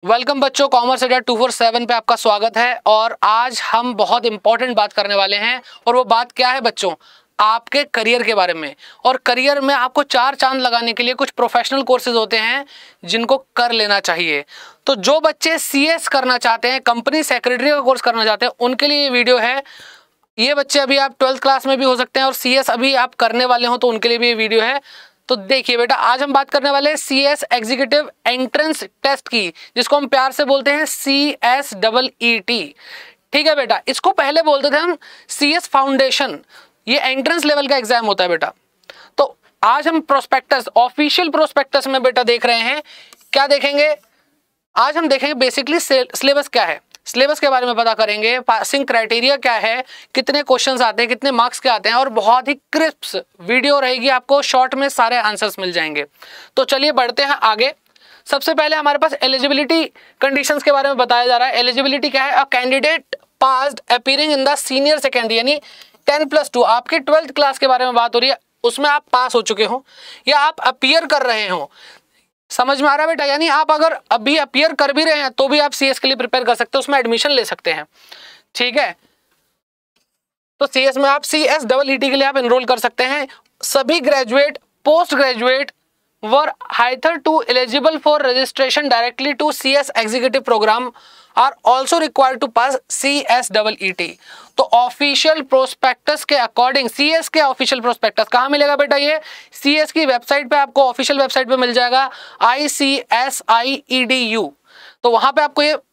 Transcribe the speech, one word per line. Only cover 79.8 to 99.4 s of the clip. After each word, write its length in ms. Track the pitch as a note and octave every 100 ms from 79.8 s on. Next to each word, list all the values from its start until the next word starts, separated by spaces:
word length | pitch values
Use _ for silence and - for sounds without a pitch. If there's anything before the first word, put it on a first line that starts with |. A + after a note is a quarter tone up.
| _ _ _ _ _ _ _ _
तो 60 | C#4
सीएस 300 | C4 C4+ B3+
में 140 | C#4
आप 120 | C#4+
सीएस 420 | - D4+ D4+ D4+
डबल 260 | A3 C4 C#4
ई 60 | C4+
टी 140 | C4+
के 60 | C4+
लिए 120 | C#4
आप 80 | C#4
एनरोल 280 | B3 B3
कर 140 | B3 B3
सकते 260 | A#3+ -
हैं। 240 | B3+ D4 C4+ - _ _
सभी 380 | - C#4 B3+ E4+
ग्रेजुएट, 580 | C4 C#4+ B3 C4 C#4+ D4 _ _
पोस्ट 300 | - D#4 F4
ग्रेजुएट 580 | C#4 C4+ A#3+ A#3+ C4 C#4 _ _ _ _ _
were 280 | G#3+ C4 D#4 - - -
hitherto 680 | A#3+ B3+ D#4 E4+ - D#4 A#3+
eligible 460 | B3 B3+ C4 C#4 D#4
for 260 | D4+ D4+
registration 720 | C#4 B3+ C4+ - C4 C4+ D4
directly 500 | A#3 A#3+ A#3+ C#4 C#4
to 100 | D4+
C 300 | D4 C4+ C#4
S 140 | C#4 -
executive 400 | A3 A#3+ B3+ C4
program 540 | C4 A3+ G#3+ A3 B3+ - - - _ -
are 140 | C4 C4 -
also 320 | B3+ C4 E4+
required 440 | D#4 - C4+ B3+
to 80 | C#4
pass 240 | A3+ B3+ C4+ _
C 400 | - C#4 C#4+ -
S 220 | B3 A#3+
double 300 | G3+ G#3+ -
E 100 | F#3+ F3+
T। 80 | E3+ - - - - -
तो 60 |
ऑफिशियल 800 | C4 A#3 B3 - C#4+ C#4 D#4 D#4
प्रोस्पेक्टस 840 | C4+ C4 C4 - B3+ B3 - D4+
के 100 | -
according, 560 | C#4+ A#3 - B3 C4+ C4
सीएस 380 | - D4 D#4+ D#4
के 120 | D#4+
ऑफिशियल 400 | C#4+ B3+ C4 C4
प्रोस्पेक्टस 440 | A#3 A#3 A3 -
कहाँ 240 | G#3+ B3 C4
मिलेगा 280 | D4 C#4+ C#4+
बेटा? 200 | C#4+ C#4+
ये 240 | C#4+ D#4 D4+ -